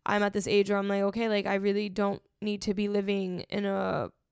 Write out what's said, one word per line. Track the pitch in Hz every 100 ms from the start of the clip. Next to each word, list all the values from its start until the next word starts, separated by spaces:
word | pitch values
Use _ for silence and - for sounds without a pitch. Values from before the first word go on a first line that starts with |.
| -
I'm | 208
at | 202
this | 208 -
age | 208 196
where | 202
I'm | 196
like, | 202
"Okay, | 196 214 226
like, | 208 196
I | 196
really | 196 202 208
don't | 185 202 202 - _
need | 208 208
to | 220
be | 196 202
living | 202 196 196 185 180 -
in | 208 196
a, | 196 190 190 104 - _